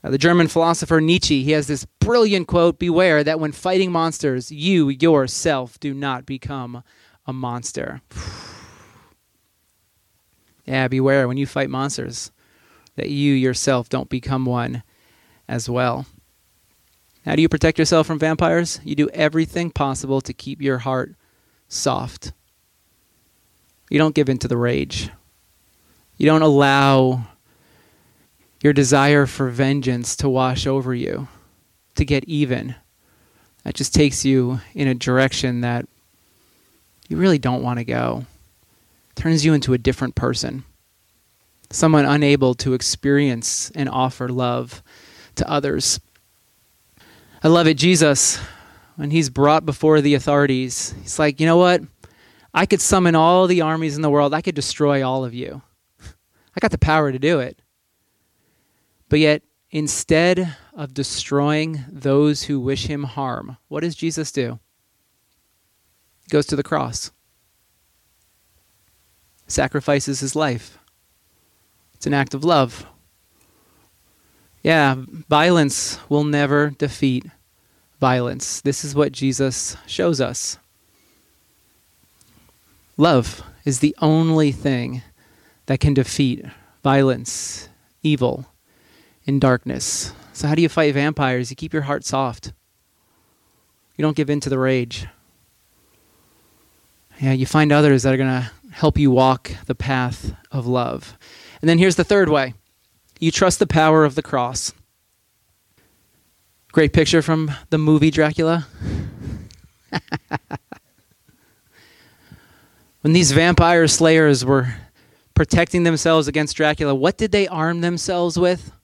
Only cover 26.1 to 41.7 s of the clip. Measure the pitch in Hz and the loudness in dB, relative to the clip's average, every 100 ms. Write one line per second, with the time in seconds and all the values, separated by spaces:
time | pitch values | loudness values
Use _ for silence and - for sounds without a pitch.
26.1 | _ 147 156 156 139 139 139 139 135 131 | _ 2 4 4 6 4 4 4 4 2
27.1 | 127 113 _ _ _ _ _ _ _ _ | 0 -6 _ _ _ _ _ _ _ _
28.1 | _ _ _ _ _ 147 139 135 143 139 | _ _ _ _ _ 2 2 4 4 4
29.1 | 147 135 - 135 120 135 143 131 123 117 | 4 2 -2 -6 0 0 0 -2 -4 -6
30.1 | - 143 131 131 123 139 135 127 123 - | -4 -2 0 0 -2 -2 -2 -2 -6 -6
31.1 | - 139 - _ _ _ _ _ - 139 | -8 -10 -18 _ _ _ _ _ -6 -2
32.1 | 139 - 151 143 127 117 123 _ _ _ | -2 -2 -2 -2 -2 -6 -12 _ _ _
33.1 | _ _ _ _ _ - - - - 147 | _ _ _ _ _ -10 -8 -2 2 2
34.1 | 131 135 135 123 127 - - 139 123 123 | 2 2 2 2 -4 -8 -4 -2 -2 0
35.1 | 127 135 - 131 120 120 120 127 _ _ | 2 2 0 -4 -4 -4 -4 -8 _ _
36.1 | _ _ _ _ _ _ _ _ _ _ | _ _ _ _ _ _ _ _ _ _
37.1 | 160 185 156 131 127 127 123 117 120 120 | 0 2 2 0 -2 -2 -4 -4 -2 -2
38.1 | 120 123 _ _ _ _ _ _ _ _ | -4 -10 _ _ _ _ _ _ _ _
39.1 | - 160 160 151 156 127 127 117 127 131 | -6 0 2 2 2 2 0 0 -2 -4
40.1 | - 123 117 127 127 - _ _ _ _ | -4 -4 -4 -6 -10 -16 _ _ _ _
41.1 | _ _ _ _ _ _ | _ _ _ _ _ _